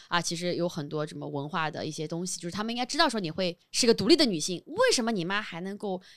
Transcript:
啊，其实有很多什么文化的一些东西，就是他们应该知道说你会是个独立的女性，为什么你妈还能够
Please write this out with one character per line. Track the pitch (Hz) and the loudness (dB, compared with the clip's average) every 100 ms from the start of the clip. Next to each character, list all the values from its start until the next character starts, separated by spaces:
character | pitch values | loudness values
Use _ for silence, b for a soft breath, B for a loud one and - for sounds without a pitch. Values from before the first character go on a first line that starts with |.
| B | B
啊， | 175 | -2
其 | 170 165 | -2 -4
实 | 175 160 | -2 -2
有 | 175 | -2
很 | 160 143 | -4 -6
多 | 151 151 | -4 -6
什 | 170 | -6
么 | 147 | -6
文 | 147 143 | -6 -4
化 | 175 156 | -2 -4
的 | 147 127 | -4 -8
一 | |
些 | 151 156 | -6 -6
东 | 165 180 | -4 -6
西， | - | -6
就 | 175 | -8
是 | 185 | -6
他 | |
们 | 220 | -4
应 | 240 | -4
该 | 247 | -4
知 | 285 | 2
道 | 320 | 2
说 | 220 | 2
你 | 170 | -4
会 | 165 185 170 _ | -2 -2 -4 _
是 | - 247 | 2 6
个 | |
独 | - 196 | 6 8
立 | 349 | 6
的 | 277 | 6
女 | 175 | 2
性， | 151 180 - | -2 -6 -8
为 | 349 508 | 2 4
什 | 339 | 4
么 | 226 | 2
你 | 220 170 | 0 0
妈 | 202 | -2
还 | 214 165 | -4 -8
能 | 185 202 | -8 -8
够 | 208 185 185 | -6 -6 -8